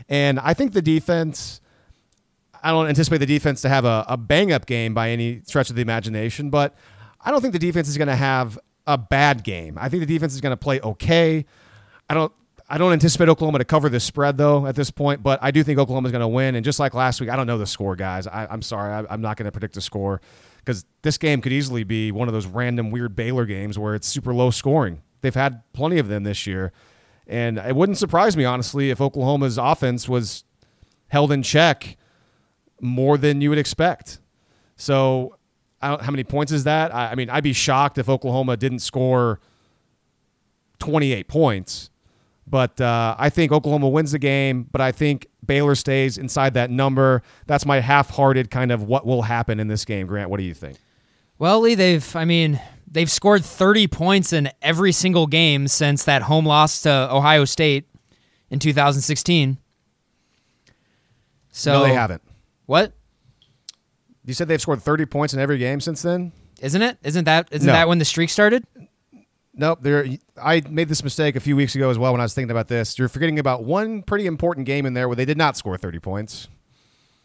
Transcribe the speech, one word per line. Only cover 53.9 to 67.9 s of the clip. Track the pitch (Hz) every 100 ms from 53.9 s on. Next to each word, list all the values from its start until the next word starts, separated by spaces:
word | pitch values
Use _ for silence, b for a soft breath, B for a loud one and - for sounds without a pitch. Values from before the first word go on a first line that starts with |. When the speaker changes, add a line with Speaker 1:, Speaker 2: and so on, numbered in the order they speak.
| - 170 196 170
Speaker 2:
in | 160 143 -
every | 151 165 196
single | 170 185 175 156
game | 156 165 143 139
since | - 147 143
that | - 139
home | - 156 156
loss | 147 156 -
to | 160 139 131
Ohio | 135 143 156
State | 139 - 156 139 - _ _ _ _ _ -
in | 151
two | 151
thousand | 143 143 139
sixteen. | 131 147 - 175 135 135 _ _ _ _ _ _ _ _ _ _ _ _ _ _ _ _ _ _ _
So | - 151
Speaker 1:
No, | 139
they | 139
haven't. | 127 110 85 _ - _ _
Speaker 2:
What? | - 151 202 - _ _ _ _ _ _ - - _ _ _ _
Speaker 1:
You | 127
said | 127 165
they've | 160
scored | - 135
thirty | 143 156
points | 156 143 147
in | 135
every | 139 139
game | 123 139
since | 151 156
then? | 170 180 180 - _ -
Speaker 2:
Isn't | 135 170
it? | 233 -
Isn't | 143 165
that, | 160 160 180
isn't | 151 139
Speaker 1:
No. |
Speaker 2:
that | 131
when | 165